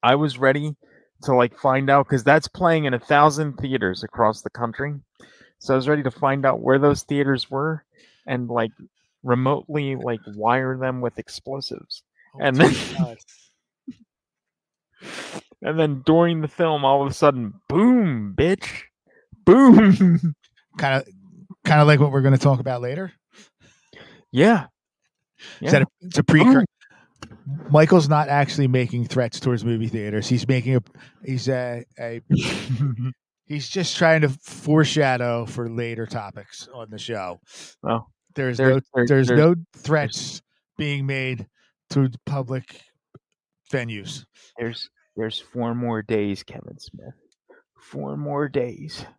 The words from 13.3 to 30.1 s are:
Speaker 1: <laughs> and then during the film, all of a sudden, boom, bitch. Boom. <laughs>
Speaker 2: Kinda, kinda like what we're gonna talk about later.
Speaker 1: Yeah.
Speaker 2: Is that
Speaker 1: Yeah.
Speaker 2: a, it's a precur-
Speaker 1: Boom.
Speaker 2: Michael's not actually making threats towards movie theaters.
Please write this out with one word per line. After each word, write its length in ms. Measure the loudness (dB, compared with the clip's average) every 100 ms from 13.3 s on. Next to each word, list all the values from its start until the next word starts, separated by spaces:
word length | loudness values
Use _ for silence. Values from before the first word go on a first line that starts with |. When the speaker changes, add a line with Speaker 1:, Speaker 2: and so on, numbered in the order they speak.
| _ _ _ _ _ -20
Speaker 1:
<laughs> 1700 | -20 _ _ _ _ _ _ _ _ _ _ -18 -16 -14 -16 _ _
and 160 | -8 -2
then 220 | -2 -2 2
during 340 | 2 2 0
the 80 | -6
film, 340 | -2 -2 0
all 180 | 2 2
of 60 | 0
a 40 |
sudden, 460 | 2 0 0 -8 -12 _
boom, 680 | 0 4 4 2 -2 -6
bitch. 500 | -2 -2 -2 -8 -16 -20 _ _ _ _ -2
Boom. 880 | 6 8 10 10 8 6 4 4 0 -6 _ _
<laughs> 220 | _ -4
Speaker 2:
Kinda, 260 | 0 0 -4 -20 -20 -20 -20 -10 2
kinda 180 | 4
like 160 | 6 6
what 100 | 4
we're 120 | 2
gonna 160 | 2 4
talk 200 | 4 2
about 200 | -2 -6
later. 320 | -6 -8 -10 _ _ _ _ _ _ _ _ -20 -20 -20 _
Speaker 1:
Yeah. 360 | 2 4 4 0 _ _ _ _ _ _ _ -20 -10
Speaker 2:
Is 120 | 2
that 100 | 2
Speaker 1:
Yeah. 20 | 2 _
Speaker 2:
a, 40 | -6
it's 120 | -2
a 40 |
precur- 420 | 4 6 8 6
Speaker 1:
Boom. 0 | 4 _ _ _ _ _ -20 -20 -12 -12 2
Speaker 2:
Michael's 380 | 4 6 4 4
not 200 | 0 2
actually 400 | 0 0 0 0
making 360 | 0 -2 -4 -4
threats 320 | -4 -4 -4
towards 260 | -4 -2 -2
movie 220 | -4 -4
theaters. 380 | -6 -6